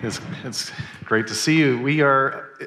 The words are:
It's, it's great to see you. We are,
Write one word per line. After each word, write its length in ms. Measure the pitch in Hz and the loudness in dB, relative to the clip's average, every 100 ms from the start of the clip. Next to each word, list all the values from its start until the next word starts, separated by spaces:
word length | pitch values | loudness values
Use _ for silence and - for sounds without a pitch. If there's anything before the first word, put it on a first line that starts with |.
It's, 180 | 117 - - 160 | -8 -8 -10 -12
it's 260 | 131 107 - - - - - | -10 -8 -8 -10 -14 -12 0
great 220 | 110 214 | 0 0
to 60 | |
see 220 | - - 160 | -2 2 4
you. 240 | 147 123 | 4 2
We 220 | 131 156 | 2 4
are, 480 | 143 135 135 - - - | 4 4 2 -2 -12 -16